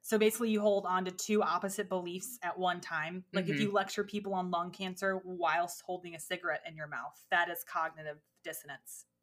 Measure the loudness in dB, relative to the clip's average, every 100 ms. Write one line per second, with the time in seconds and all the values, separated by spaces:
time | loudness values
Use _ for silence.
0 | 2 4 6 4 2 4 6 4 4 2
1 | 0 -4 2 4 4 2 0 -2 -2 -2
2 | -2 -6 -8 -6 -6 0 0 0 -2 -4
3 | -4 -6 -2 -2 0 2 4 4 2 -2
4 | -2 -4 -2 -2 0 -2 -2 -6 -8 -2
5 | 0 0 -4 -2 2 2 0 -4 -6 -6
6 | -6 -12 -6 -4 -2 -4 -6 -10 -8 -8
7 | -8 -14 _ 4 4 -2 -4 -2 -2 -4
8 | -10 -10 _ _ -12 -10 -12 -14 -14 -16
9 | -18 _